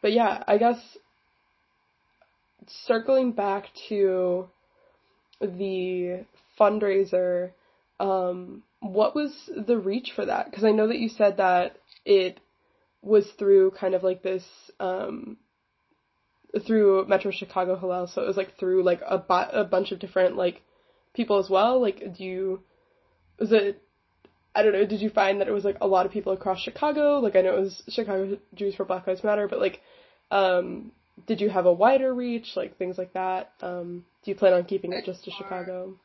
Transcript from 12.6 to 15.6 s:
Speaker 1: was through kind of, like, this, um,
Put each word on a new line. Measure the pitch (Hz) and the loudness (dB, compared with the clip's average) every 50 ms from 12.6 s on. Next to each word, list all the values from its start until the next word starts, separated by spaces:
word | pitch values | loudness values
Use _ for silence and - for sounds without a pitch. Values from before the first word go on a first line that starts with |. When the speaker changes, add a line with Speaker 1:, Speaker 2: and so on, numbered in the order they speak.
| _ _ _ _ _ _ _ _ - | _ _ _ _ _ _ _ _ -2
Speaker 1:
was | 202 214 208 202 - - | 4 4 4 4 2 -6
through | - 208 196 196 196 190 190 190 | -4 2 6 6 6 6 4 2
kind | - - 190 185 | -2 -4 -2 -2
of, | 180 180 | 0 0
like, | 185 185 180 _ | 0 -2 -2 _
this, | 185 190 185 180 - _ _ _ - - _ | -6 -6 -6 -8 -12 _ _ _ -20 -14 _
um, | - 185 185 185 - - - - - - 220 _ _ _ _ _ | -6 -6 -4 -4 -6 -8 -10 -10 -12 -14 -16 _ _ _ _ _